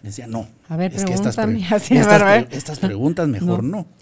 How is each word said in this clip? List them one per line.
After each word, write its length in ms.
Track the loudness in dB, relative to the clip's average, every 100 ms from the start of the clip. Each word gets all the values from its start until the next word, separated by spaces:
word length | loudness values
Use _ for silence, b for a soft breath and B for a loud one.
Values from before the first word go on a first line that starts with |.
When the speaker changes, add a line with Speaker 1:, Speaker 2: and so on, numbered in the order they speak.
Speaker 1:
Decía, 240 | -16 -14 -10
"No, 220 | -10 -10 _ -10
Speaker 2:
A 80 | -6
ver, 160 | -4
Speaker 1:
es 100 | -4
que 80 | -2
estas 240 | -2 -2 -2
pre-, 80 |
Speaker 2:
pregúntame", 220 | -2 -2 -2
<laughs> 80 | -2
así, 180 | 2 4
Speaker 1:
estas 220 | 6 6
Speaker 2:
¿verdad? 260 | 6 4 2
Speaker 1:
pre-, 80 | -8
estas 220 | -10 -4
preguntas 500 | -4 0 -2 0 -2
mejor 340 | 0 -2 -2
Speaker 2:
No. 160 | -2 -6
Speaker 1:
no. 60 | -10 _